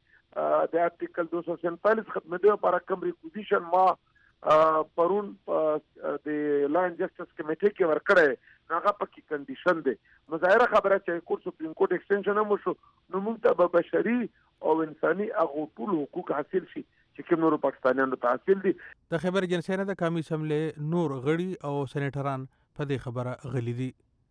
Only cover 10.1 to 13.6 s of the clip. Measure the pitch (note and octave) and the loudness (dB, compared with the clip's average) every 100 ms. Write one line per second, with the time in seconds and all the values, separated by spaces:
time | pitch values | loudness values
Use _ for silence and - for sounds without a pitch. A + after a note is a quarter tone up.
10.1 | _ _ D#3+ F3+ G#3+ A#3+ G#3 G3 G3 - | _ _ -2 4 6 6 4 4 2 0
11.1 | E3+ - G#3 - - D#3+ D#3 F#3+ F3+ - | -6 -4 -6 -6 -10 -10 -2 0 0 0
12.1 | G3+ G3 G3+ G#3+ G3+ - E3 _ _ _ | -2 0 0 0 0 -2 -6 _ _ _
13.1 | F#3 G3+ A3+ A#3+ F#3+ | -6 -6 -2 0 4